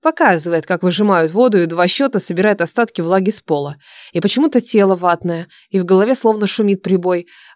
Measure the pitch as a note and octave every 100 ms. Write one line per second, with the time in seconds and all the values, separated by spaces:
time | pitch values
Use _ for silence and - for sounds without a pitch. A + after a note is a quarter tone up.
0 | D#4+ D#4+ D4 F3 E3 E3 D#3 F3 F3+ F3
1 | G#3+ F#3 D#3+ F3+ B3+ G#3 E3 E3 F3+ -
2 | C#4 G#3+ - F3 G3+ G#3 - - A3+ -
3 | E3 F#3+ F#3+ - - D3+ C#3+ C#3+ _ -
4 | - F3 G3+ A#3+ D4+ B3 A#3 A3 G3 F#3
5 | F3+ E3+ F3+ E3 F3 _ _ G3 F3+ F#3+
6 | G#3+ C4 A3+ G#3+ G3+ - G#3 F#3+ - F#3
7 | F3+ F3+ F3 - -